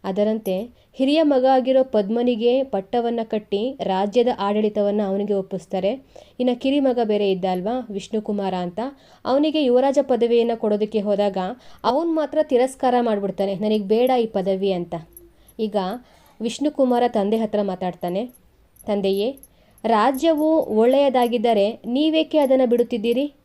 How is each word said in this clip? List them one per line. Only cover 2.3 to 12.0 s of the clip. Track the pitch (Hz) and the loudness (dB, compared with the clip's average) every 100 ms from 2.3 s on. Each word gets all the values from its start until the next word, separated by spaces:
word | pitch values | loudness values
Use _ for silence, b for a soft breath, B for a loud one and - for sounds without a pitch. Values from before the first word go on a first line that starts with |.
| 233 233 254 | 2 2 0
ಪಟ್ಟವನ್ನ | 269 196 190 240 233 233 | 0 -4 -2 -2 -2 -4
ಕಟ್ಟಿ | 226 220 214 202 240 277 | -4 -6 -4 -4 -4 -4
ರಾಜ್ಯದ | 196 190 202 220 240 - | -4 -2 0 2 0 0
ಆಡಳಿತವನ್ನ | 202 208 214 214 202 208 202 | -2 0 0 0 0 0 -2
ಅವನಿಗೆ | 196 202 | -2 -2
ಒಪ್ಪಿಸ್ತಾರೆ. | 202 190 190 - 190 190 269 B B B B | -2 -4 -10 -6 -4 -4 -4 B B B B
ಇನ್ನ | 254 | -2
ಕಿರಿ | 247 269 285 | 0 0 2
ಮಗ | 269 247 | 2 0
ಬೇರೆ | 226 208 202 | 0 2 2
ಇದ್ದ | 190 | 0
ಅಲ್ವಾ, | 185 180 185 254 226 | -2 -2 -4 -6 -6
ವಿಷ್ಣುಕುಮಾರ | 202 - 220 214 208 196 | -10 -6 -6 -4 -4 -4
ಅಂತ, | 185 180 175 254 285 B B | -4 -6 -6 -8 -10 B B
ಅವನಿಗೆ | - 269 311 311 | -2 2 2 2
ಯುವರಾಜ | 269 247 269 277 | 2 4 4 2
ಪದವಿಯನ್ನ | 269 240 233 233 233 | 0 0 2 2 2
ಕೊಡೋದಕ್ಕೆ | 226 214 208 214 220 | -2 -2 -2 -2 -4
ಹೋದಾಗ | 202 202 208 190 185 247 B B | -2 0 0 -2 -6 -8 B B
ಅವನ್ | 208 262 | 0 0